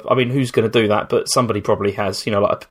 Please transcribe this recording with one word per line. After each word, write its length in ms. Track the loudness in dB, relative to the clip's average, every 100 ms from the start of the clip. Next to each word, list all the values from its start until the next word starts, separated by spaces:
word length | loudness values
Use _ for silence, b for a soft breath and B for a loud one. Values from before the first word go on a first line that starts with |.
| 0
I 40 | 0
mean, 160 | 2
who's 220 | 0 0
gonna 180 | 0 2
do 180 | 2 2
that? 220 | 2 0
But 180 | -2 0
somebody 320 | 0 0 0
probably 320 | 0 0 0
has, 320 | -2 -4 -4 -2
you 60 |
know, 80 | 0
like, 260 | 0 0 -8